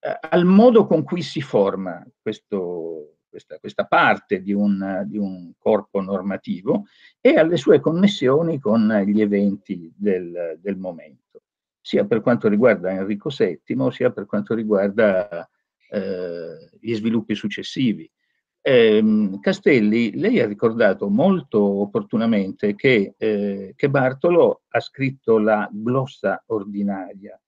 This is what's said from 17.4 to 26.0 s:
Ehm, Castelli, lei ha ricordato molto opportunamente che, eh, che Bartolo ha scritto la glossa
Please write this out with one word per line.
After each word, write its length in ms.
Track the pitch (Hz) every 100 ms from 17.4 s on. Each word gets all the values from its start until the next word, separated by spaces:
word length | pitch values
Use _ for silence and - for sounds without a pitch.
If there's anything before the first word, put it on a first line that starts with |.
| 104 104 98 - 131 87 80 _ _ _ _ _
Ehm, 800 | - 127 113 107 110 107 104 95
Castelli, 800 | - - - 139 107 113 117 131
lei 200 | 185 240
ha 60 | 117
ricordato 640 | 101 117 113 107 95 101
molto 540 | 104 180 185 139 110
opportunamente 1120 | 101 98 101 113 101 110 113 107 95 92 104
che, 400 | 101 139 120 95 -
eh, 560 | 110 104 101 98 95
che 140 | - 143
Bartolo 720 | 139 131 127 175 175 123 - _
ha 120 | 117
scritto 580 | - - 135 135 - 113
la 280 | 107 107 98
glossa 680 | 104 110 127